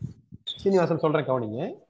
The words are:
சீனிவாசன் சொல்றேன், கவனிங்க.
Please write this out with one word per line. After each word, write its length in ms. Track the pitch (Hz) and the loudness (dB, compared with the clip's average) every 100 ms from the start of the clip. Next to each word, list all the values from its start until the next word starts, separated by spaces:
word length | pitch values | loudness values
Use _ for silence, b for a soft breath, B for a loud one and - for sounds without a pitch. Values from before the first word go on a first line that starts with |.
| - - _ - | -14 -14 _ -16
சீனிவாசன் 540 | - - 196 190 170 165 | -14 -4 0 2 2 2
சொல்றேன், 260 | 160 156 | 4 4
கவனிங்க. 500 | 127 131 110 110 190 392 _ | 2 -2 -2 -6 -8 -10 _